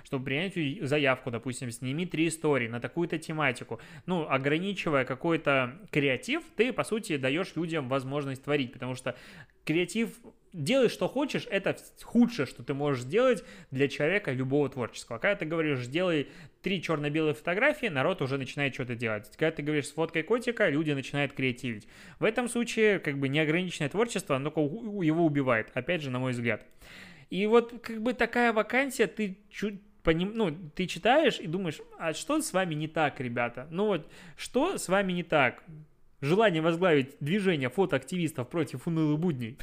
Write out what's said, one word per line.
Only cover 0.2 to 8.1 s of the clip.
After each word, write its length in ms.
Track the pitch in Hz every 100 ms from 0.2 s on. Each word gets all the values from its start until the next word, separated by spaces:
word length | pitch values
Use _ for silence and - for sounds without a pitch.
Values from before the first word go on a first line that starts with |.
| 131
принять 320 | 139 190 175
у-, 280 | 143 151 143
заявку, 460 | 151 135 127 131
допустим, 400 | 113 127 120 123
сними 340 | 120 127 147 180
три 220 | 151 165
истории 400 | 160 156 135 117
на 120 | 120
такую-то 380 | 127 170 180 165
тематику. 640 | - 156 139 127 - 113 - - -
Ну, 220 | 180 156
ограничивая 760 | 135 139 160 196 185 170 139 123
какой-то 720 | 131 170 160 147 139 123 139 -
креатив, 520 | 151 139 123 - 320 - -
ты, 180 | 247
по 100 | -
сути, 340 | 139 220 - 147
даёшь 380 | 131 156 185 156
людям 320 | 170 160 123
возможность 560 | 135 131